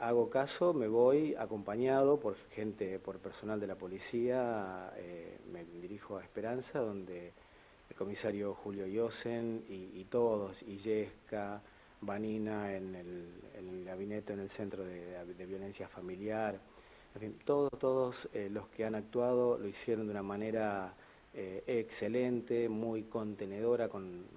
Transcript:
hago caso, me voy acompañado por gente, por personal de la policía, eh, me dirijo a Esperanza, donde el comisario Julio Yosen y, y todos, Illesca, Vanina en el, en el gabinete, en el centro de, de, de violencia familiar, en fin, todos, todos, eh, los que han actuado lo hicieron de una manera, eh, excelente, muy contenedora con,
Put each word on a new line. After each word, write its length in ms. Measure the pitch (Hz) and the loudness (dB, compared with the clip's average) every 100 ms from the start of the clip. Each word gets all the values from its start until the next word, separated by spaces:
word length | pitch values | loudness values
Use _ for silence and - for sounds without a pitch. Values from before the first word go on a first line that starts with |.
hago 280 | 117 120 113 | 4 6 6
caso, 440 | 135 139 - 175 | 4 2 4 4
me 160 | 156 110 | 6 4
voy 440 | 117 123 147 156 - | 8 8 8 6 0
acompañado 840 | 110 107 101 107 131 135 135 147 | -2 -4 -2 2 4 8 8 8
por 160 | 117 95 - | 4 -2 -6
gente, 500 | - 107 104 95 95 | -4 -4 -2 -2 -2
por 200 | - 92 | -6 -8
personal 380 | 98 - 107 107 | -8 -8 -4 -2
de 100 | 101 | -2
la 80 | 92 | -4
policía, 1160 | 92 95 - 120 123 127 120 113 95 92 92 - | -6 -8 -4 0 2 2 2 0 -2 -6 -8 -10
eh, 400 | 87 87 85 92 - | -10 -10 -10 -12 -12
me 100 | 87 85 85 | -12 -12 -12
dirijo 380 | 90 104 - 98 | -10 -10 -8 -10
a 60 | |
Esperanza, 560 | 92 - 110 127 127 147 | -8 -6 -4 -4 -4 -2
donde 520 | 113 101 92 90 87 - - - - - - | -2 -2 -6 -10 -12 -16 -20 -20 -20 -20 -18
el 60 | - | -6
comisario 580 | 98 104 110 101 101 | -4 -2 -2 0 -2
Julio 320 | 95 104 101 95 | -4 -6 -4 -2
Yosen 800 | 104 117 - 120 117 117 113 - | 0 0 -2 -4 -2 -2 -2 -6
y, 320 | 98 92 92 | -10 -10 -12
y 60 | 95 | -2
todos, 520 | 123 117 107 98 95 | 4 4 4 0 -6
Illesca, 960 | - 98 107 107 101 - - 107 101 104 - - - - | -10 -6 0 0 0 -6 -6 -4 -4 -6 -12 -20 -20 -10
Vanina 720 | 101 101 107 110 107 107 101 98 | -6 -2 -2 -2 -2 -2 -2 -2
en 200 | 95 92 | -4 -8
el, 300 | 87 90 85 90 - - | -10 -10 -10 -14 -16 -14
en 120 | 92 | -10
el 160 | 92 90 | -8 -8
gabinete, 480 | 92 101 107 107 | -6 -4 -4 -4
en 60 | 101 | -6
el 80 | 98 | -6
centro 340 | - 101 95 | -6 -6 -4
de, 220 | 92 90 87 | -6 -8 -10
de, 280 | 90 87 90 | -10 -10 -10
de 100 | 92 | -8
violencia 420 | 95 98 101 92 | -8 -8 -8 -10
familiar, 720 | - 90 92 104 110 107 95 - - - - - 101 | -10 -8 -6 -2 0 0 -2 -8 -20 -20 -20 -18 -10
en 60 | |
fin, 180 | 107 - - | -8 -2 2
todos, 260 | 143 139 120 | 4 4 4
todos, 480 | 131 131 127 123 - | 4 4 4 0 -6
eh, 160 | 117 98 | -4 -4
los 160 | 107 104 | -4 -6
que 140 | - | -2
han 120 | 110 107 | 0 0
actuado 640 | 104 120 123 123 120 120 | -2 2 4 6 6 4
lo 100 | 104 | 0
hicieron 400 | - - 113 107 | -4 0 0 0
de 40 | |
una 120 | 104 | -2
manera, 720 | 98 101 110 113 107 101 92 92 - - - | -2 -2 0 2 2 0 -2 -8 -20 -20 -14
eh, 300 | - 95 95 - | -8 -6 -4 0
excelente, 1000 | 120 113 - 107 120 123 120 120 117 117 | 0 0 -2 0 2 2 2 2 2 2
muy 360 | 110 117 110 | 2 0 -2
contenedora 840 | 107 117 107 101 98 98 117 120 110 | -2 -2 -2 -4 -6 0 2 4 2
con, 380 | 101 92 87 92 | -2 -8 -10 -12